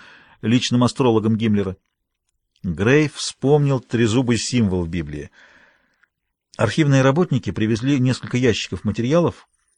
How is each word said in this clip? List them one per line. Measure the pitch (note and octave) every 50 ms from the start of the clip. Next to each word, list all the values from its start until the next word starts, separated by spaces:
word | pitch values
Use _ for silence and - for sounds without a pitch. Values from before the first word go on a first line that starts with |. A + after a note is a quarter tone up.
| - - - - - _ _ _
личным | - A2 A#2+ B2+ - - B2 B2 B2
астрологом | A#2 - - C3+ B2 A2 G#2+ G2+ A2 A2+
Гиммлера». | G#2 A#2 A2 G#2 G2+ F#2+ F#2 F#2 - _ _ _ _ _ _ _ _ _ _ _ _ _ _ _ _
Грей | - F#2 D#2+ D2 G2+ A#2+ C#3 D3+ D3+ C#3+
вспомнил | - - - - - _ - C3+ D3+ D3 C#3+ C#3 C3+ B2+
трезубый | - - - A2+ A#2+ G#2+ G#2+ C3+ B2+ A#2 A#2+ G#2+
символ | - - B2+ B2 A2 F#2+ F#2 F2+ E2+
в | E2
Библии. | E2+ F2 D2+ D2 D2+ D2 C#2+ - _ _ - - _ _ _ _ _ _ _ _ _ _ _ _ _ _ _ _ _ _ _ _ _
«Архивные | - - A2 - D#3+ D#3 C#3+ C3+ C3+
работники | C3 C3+ C3+ F3 F3+ - C#3+ A#2 - G#2
привезли | F2 - G#2+ G#2+ A#2 G#2+ B2 C#3 D3 C3
несколько | B2 B2+ A#2+ - - G#2 B2 B2
ящиков | C3 A#2+ G2 - - - G2 - -
материалов, | G#2 G2+ - A#2 B2 D3+ F3 E3+ A#2+ - - - _ _ _ _ _ _